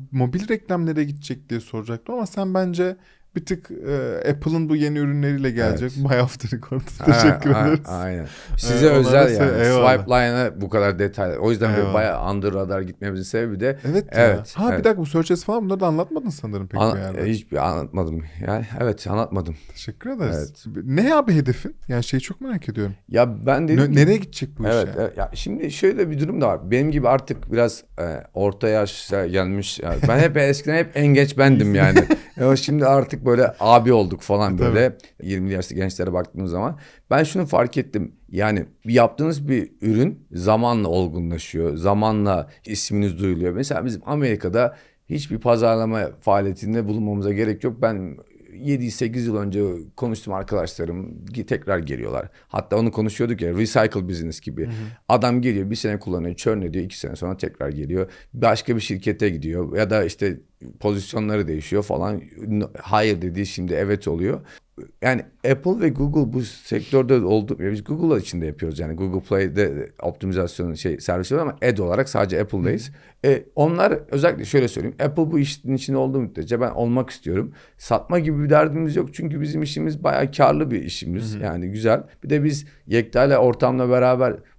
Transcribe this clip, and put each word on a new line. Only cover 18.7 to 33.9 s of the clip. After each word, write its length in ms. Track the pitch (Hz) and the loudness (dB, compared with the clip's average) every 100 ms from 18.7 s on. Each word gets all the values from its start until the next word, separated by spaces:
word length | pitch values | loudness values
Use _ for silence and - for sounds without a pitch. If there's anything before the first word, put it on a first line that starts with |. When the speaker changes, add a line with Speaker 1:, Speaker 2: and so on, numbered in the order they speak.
| 110 | -4
Speaker 2:
evet 280 | 123 101 101 | -4 -4 -4
anlatmadım. 480 | 101 113 98 85 78 - | -4 -2 -4 -6 -8 -14
Speaker 1:
Teşekkür 380 | - - - 240 | -16 -14 -12 -10
ederiz. 560 | 262 147 80 76 - 110 | -4 -4 -4 -6 -12 -14
Speaker 2:
Evet. 180 | 101 123 | -10 -2
Speaker 1:
Ne 300 | 143 240 311 | 2 4 2
abi 180 | 247 | 4
hedefin? 420 | 160 127 123 - - - | 2 2 -2 -4 -12 -6
Yani 160 | 123 | -4
şeyi 180 | 120 131 | -2 -4
çok 200 | - 180 | -4 -10
merak 280 | 269 208 - | -6 -6 -6
ediyorum. 240 | 110 101 98 - | -4 -4 -6 -2
Speaker 2:
Ya 360 | - 120 107 113 | 2 2 2 0
ben 220 | 139 160 | 2 4
dedim 160 | 156 | 4
Speaker 1:
Ne-, 40 | 143 | 4
Speaker 2:
ki 80 | 147 | 6
Speaker 1:
nereye 220 | 151 214 | 6 4
gidecek 420 | 196 - 127 - | 0 -8 -10 -4
bu 80 | 107 | 0
Speaker 2:
Evet, 200 | 117 92 | 2 0
Speaker 1:
iş 80 | 98 | -2
Speaker 2:
evet. 0 | |
Speaker 1:
yani? 140 | 110 - | -4 -2
Speaker 2:
Ya 140 | 95 | -6
şimdi 380 | - - 220 311 | -6 -6 -4 -6
şöyle 380 | 147 190 240 175 | 0 0 2 0
bir 100 | 147 | -2
durum 220 | 151 208 | -2 0
da 60 | 123 | 0
var. 240 | 85 90 | 0 0
Benim 200 | 120 147 | 0 2
gibi 180 | 147 123 | 2 2
artık 420 | 131 - 117 - | 2 0 -8 -4
biraz, 320 | 113 117 - - - | 0 0 0 -14 -8
e, 240 | 85 71 - | -6 -6 -8
orta 340 | - 101 98 113 | -2 -2 0 0
yaşa 600 | 107 101 - - 98 87 | 2 0 -4 -4 -2 0
gelmiş. 520 | 92 92 101 101 - | 0 0 -2 -4 -6
Ya 160 | 85 82 - | -4 0 2
ben 120 | 123 | 4
hep 180 | 160 147 | 4 2
<laughs> 0 | |
eskiden 400 | 139 139 - 160 | 0 0 0 -2
hep 140 | 165 139 | 0 2
en 120 | 147 | 4
genç 300 | 139 143 135 | 6 4 4
bendim 380 | 135 131 104 101 | 6 6 4 4
Speaker 1:
<laughs> 60 | |
Speaker 2:
yani. 180 | 95 - - 311 - - | 6 6 6 2 -2 0
Ama 140 | 127 135 | 2 2
şimdi 300 | 139 151 135 | 2 2 4
artık 360 | 139 127 113 131 | 4 2 -2 2
böyle 280 | 120 127 - | 4 4 4
abi 340 | 107 117 117 | 8 8 8